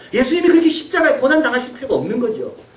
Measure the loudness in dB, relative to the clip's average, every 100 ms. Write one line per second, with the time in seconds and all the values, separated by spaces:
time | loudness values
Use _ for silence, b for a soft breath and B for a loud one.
0 | B -2 0 2 4 4 4 0 -4 0
1 | 0 2 2 2 0 -2 -6 -12 -4 -4
2 | -2 -4 -4 -4 -10 -14 -20